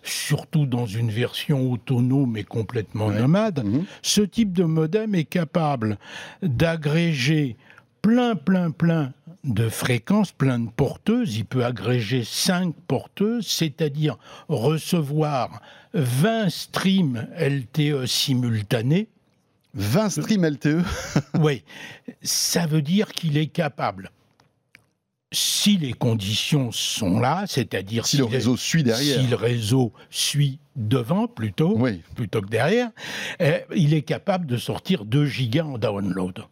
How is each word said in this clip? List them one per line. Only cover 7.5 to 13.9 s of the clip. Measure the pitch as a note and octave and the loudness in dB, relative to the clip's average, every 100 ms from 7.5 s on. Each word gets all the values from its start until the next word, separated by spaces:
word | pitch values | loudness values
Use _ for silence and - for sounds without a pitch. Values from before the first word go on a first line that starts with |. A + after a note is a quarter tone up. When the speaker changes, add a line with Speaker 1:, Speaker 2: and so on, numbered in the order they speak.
| A2 - - _ _ | -4 -18 -20 _ _
Speaker 1:
plein, | G#3 A#3+ A#3+ | 2 4 2
plein, | G#3+ - F#3+ E3+ | 0 2 2 2
plein | - E3+ E3 C3+ - - - | 2 2 2 0 -6 -20 -10
de | C#3+ G#2 A2+ | -2 0 0
fréquences, | - - A#2+ - G#3 G3 | 0 0 0 2 2 2
plein | _ C3 A#2+ | _ 0 0
de | A#2 | -4
porteuses. | - C3+ - - A#3+ G#3 G#2 | -2 -2 0 0 0 0 -4
Il | |
peut | - C3 | -2 -2
agréger | A#2+ A#2 G2+ B2 G2+ B2+ | -2 -2 0 0 0 -2
cinq | A2 - F#3 F3+ F#3 - - | -2 -2 0 0 -2 -4 -4
porteuses, | B2 - - G3+ A#3+ G3 | -4 -4 -2 0 0 -4
c'est-à-dire | - E3 - D#3 | -2 -2 0 -4